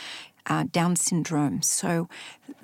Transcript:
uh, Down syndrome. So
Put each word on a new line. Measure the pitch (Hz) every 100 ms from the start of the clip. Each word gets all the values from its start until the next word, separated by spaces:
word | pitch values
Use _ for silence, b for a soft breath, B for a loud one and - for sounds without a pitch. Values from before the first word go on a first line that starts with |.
| B B B B -
uh, | 156 156
Down | 175 170 175
syndrome. | - 175 156 156 147 90
So | - - 185 165 170 B B B B -